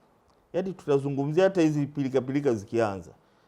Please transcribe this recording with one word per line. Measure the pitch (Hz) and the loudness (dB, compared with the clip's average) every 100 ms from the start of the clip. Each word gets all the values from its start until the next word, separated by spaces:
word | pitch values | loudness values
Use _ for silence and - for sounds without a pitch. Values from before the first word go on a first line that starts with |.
| _ _ _ _ _ | _ _ _ _ _
yaani | 170 185 | -6 -6
tutazungumzia | 180 - 139 139 135 139 151 | -8 0 0 0 -2 -2 2
hata | 190 185 | 2 4
hizi | 160 147 139 | 2 2 -2
pilika | 147 135 127 | -2 -2 0
pilika | 127 139 143 | 0 -2 0
zikianza. | 113 95 113 110 95 85 - _ _ | -2 -2 0 0 -2 -12 -20 _ _